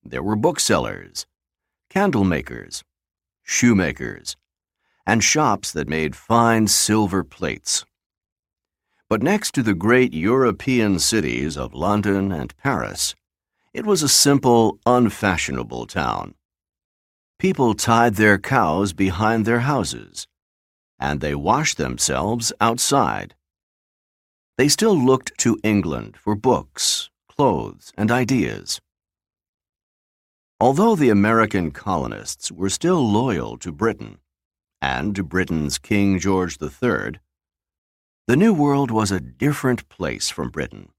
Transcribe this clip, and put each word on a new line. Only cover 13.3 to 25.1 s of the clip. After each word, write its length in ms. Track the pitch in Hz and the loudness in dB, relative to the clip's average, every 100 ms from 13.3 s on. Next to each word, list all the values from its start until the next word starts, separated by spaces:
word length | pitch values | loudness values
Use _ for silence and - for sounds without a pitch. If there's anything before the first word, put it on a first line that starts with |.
| _ _ _ _ | _ _ _ _
it 120 | - 214 | -8 -2
was 180 | 185 | 0
a 60 | 147 | 2
simple, 680 | - 143 143 131 117 113 - 117 | 4 4 4 6 6 4 2 2
unfashionable 1000 | 123 117 - 101 87 - 65 57 60 58 | 4 2 2 -2 0 -4 -6 -8 -10 -8
town. 460 | 92 65 50 50 - _ _ _ _ _ _ _ _ _ _ | -4 -2 -4 -8 -18 _ _ _ _ _ _ _ _ _ _
People 340 | 185 185 123 | -2 2 2
tied 420 | 104 - 117 120 104 | 2 2 4 4 4
their 220 | 107 98 | 4 4
cows 540 | - 135 87 85 101 | 2 0 2 0 -2
behind 540 | 85 95 87 107 117 110 | 0 -2 0 0 0 0
their 160 | 120 | 0
houses, 680 | 131 143 85 62 50 50 - _ _ _ _ _ _ _ | 0 -2 -4 -8 -14 -16 -18 _ _ _ _ _ _ _
and 220 | 67 73 | -4 -2
they 140 | 73 71 | -4 -4
washed 420 | 78 127 156 - | 0 0 -2 -4
themselves 760 | 67 62 - 67 92 120 113 - | -6 -4 -2 -2 -2 -4 -6 0
outside. 760 | 113 120 - 143 85 52 50 _ _ _ _ _ _ _ _ _ _ _ _ - | 0 0 0 2 2 -2 -10 _ _ _ _ _ _ _ _ _ _ _ _ 0
They 100 | 143 | 2
still 300 | - 220 180 | 4 2 4
looked 400 | 123 | 4